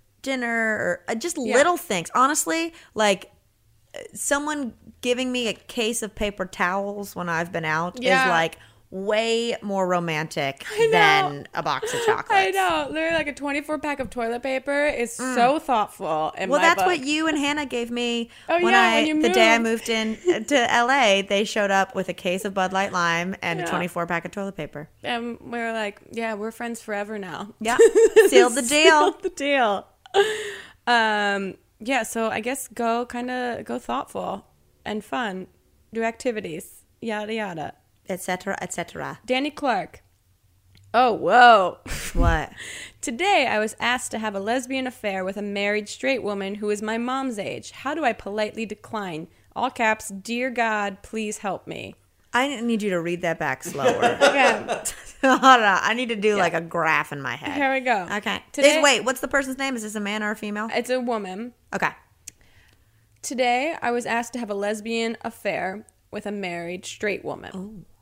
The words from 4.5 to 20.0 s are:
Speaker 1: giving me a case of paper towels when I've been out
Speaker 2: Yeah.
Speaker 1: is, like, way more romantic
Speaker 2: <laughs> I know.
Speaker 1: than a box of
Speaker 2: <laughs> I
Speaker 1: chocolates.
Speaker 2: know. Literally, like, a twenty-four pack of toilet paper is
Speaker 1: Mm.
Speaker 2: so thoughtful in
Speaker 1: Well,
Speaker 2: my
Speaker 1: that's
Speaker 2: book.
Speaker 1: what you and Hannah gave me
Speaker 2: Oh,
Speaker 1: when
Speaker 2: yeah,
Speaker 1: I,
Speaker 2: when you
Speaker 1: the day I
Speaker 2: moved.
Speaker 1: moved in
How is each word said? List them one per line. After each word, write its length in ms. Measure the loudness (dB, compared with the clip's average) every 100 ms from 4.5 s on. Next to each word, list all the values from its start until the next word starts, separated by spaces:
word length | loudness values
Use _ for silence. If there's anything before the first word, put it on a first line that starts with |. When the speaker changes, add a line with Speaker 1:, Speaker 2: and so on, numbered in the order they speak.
| -4 -6 -10 -20 -8
Speaker 1:
giving 300 | -2 -2 -2
me 160 | -2 -2
a 60 |
case 500 | -6 -8 -4 -4 -4
of 100 | -6
paper 320 | -6 -6 -4 -8
towels 720 | -2 -2 0 -4 -8 -10 -8
when 120 | -4
I've 240 | -4 -4
been 140 | -4 -2
out 320 | 0 -2 -2
Speaker 2:
Yeah. 220 | 2 2 4
Speaker 1:
is, 40 |
like, 280 | 2 0 -4 -18 _ _
way 680 | -8 -2 0 2 0 -2 -4
more 260 | -4 -2 0
romantic 760 | 0 0 -4 -4 -4 -4 -6 -8
Speaker 2:
<laughs> 80 | 0
I 60 | 4
know. 60 |
Speaker 1:
than 560 | 6 6 6 2 -4 -8
a 80 | -6
box 280 | -2 -2 -4
of 60 | 0
Speaker 2:
<laughs> 40 |
I 20 | 0
Speaker 1:
chocolates. 500 | 0 2 2 2 2
Speaker 2:
know. 320 | 0 0 -2
Literally, 240 | -4 -2 -2
like, 120 | -2
a 60 |
twenty-four 460 | -6 -4 -4 -4 -4
pack 200 | -4 -4
of 100 | -6
toilet 320 | -4 -4 -4
paper 440 | -4 -4 -2 0 0
is 320 | 0 -4 -4
Speaker 1:
Mm. 180 | -2 4
Speaker 2:
so 240 | 4 4
thoughtful 720 | 0 0 0 -4 -4 -2 -2 -4
in 120 | 0
Speaker 1:
Well, 120 | 4
Speaker 2:
my 60 | 4
Speaker 1:
that's 140 | 4
Speaker 2:
book. 20 | 2
Speaker 1:
what 80 | 0
you 260 | 0 0 0
and 100 | 0
Hannah 280 | 0 -2 -4
gave 260 | -6 -6
me 380 | -4 -4 -4 -6 -10 0
Speaker 2:
Oh, 140 | 2
Speaker 1:
when 100 | 4
Speaker 2:
yeah, 80 | 6
Speaker 1:
I, 120 | 6 4
Speaker 2:
when 120 | 2
you 140 | 2
Speaker 1:
the 80 | 4
day 240 | 6 6
I 40 | 6
Speaker 2:
moved. 320 | 2 -2 -2
Speaker 1:
moved 0 |
in 560 | -2